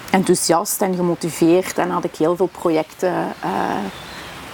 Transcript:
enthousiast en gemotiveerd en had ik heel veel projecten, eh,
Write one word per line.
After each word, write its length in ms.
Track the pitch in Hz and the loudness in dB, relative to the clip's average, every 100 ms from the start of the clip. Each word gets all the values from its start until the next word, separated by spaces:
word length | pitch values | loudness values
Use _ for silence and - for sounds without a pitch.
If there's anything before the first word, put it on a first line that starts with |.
| - | 0
enthousiast 720 | 190 175 180 - 165 208 - | 2 4 2 4 2 2 -2
en 140 | 196 180 | 0 0
gemotiveerd 800 | 180 165 170 - 165 180 180 - | 0 0 -4 2 4 6 4 -2
en 120 | 175 | -2
had 140 | 175 | -2
ik 120 | 165 - | -4 0
heel 200 | 160 175 | 2 2
veel 140 | 180 - | 0 0
projecten, 540 | 175 160 156 - 180 170 175 - | 0 2 0 -2 -2 0 -2 -4
eh, 80 | 175 196 - - 202 - - - - - - | -4 -2 0 -2 -4 -8 -12 -14 -14 -14 -14